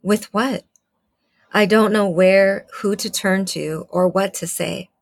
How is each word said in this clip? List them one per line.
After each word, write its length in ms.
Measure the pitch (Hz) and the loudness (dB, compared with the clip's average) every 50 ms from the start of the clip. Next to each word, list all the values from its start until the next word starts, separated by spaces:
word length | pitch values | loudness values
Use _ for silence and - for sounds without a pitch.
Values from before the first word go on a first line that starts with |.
With 320 | - 185 208 214 - - - | 0 0 -2 -2 -2 -4 -2
what? 300 | 208 240 269 226 - _ _ _ _ _ _ _ _ _ _ _ _ _ _ _ _ _ _ - | -2 -2 -2 -4 -6 _ _ _ _ _ _ _ _ _ _ _ _ _ _ _ _ _ _ 0
I 120 | 208 214 | 0 2
don't 280 | 185 208 220 220 208 208 | 4 4 4 4 4 2
know 160 | 214 202 196 | 2 0 0
where, 560 | 165 170 185 185 190 196 196 196 196 - - _ - | 2 4 4 6 6 6 4 4 2 -2 -8 _ -14
who 200 | - - 196 208 | -4 -4 -4 -2
to 140 | 190 - 220 | -2 -6 -8
turn 360 | - - - 196 185 190 196 | -8 -4 -2 0 0 0 -2
to, 400 | 185 - 160 151 151 156 160 - _ | -4 -6 -6 -6 -6 -6 -8 -10 _
or 180 | - 180 185 | -2 0 0
what 260 | 180 170 185 196 190 - | 2 2 0 -2 -2 -4
to 120 | - 170 | -10 -10
say. 420 | 165 - - 170 170 170 190 185 _ _ _ | -8 -6 -6 -6 -6 -6 -8 -10 _ _ _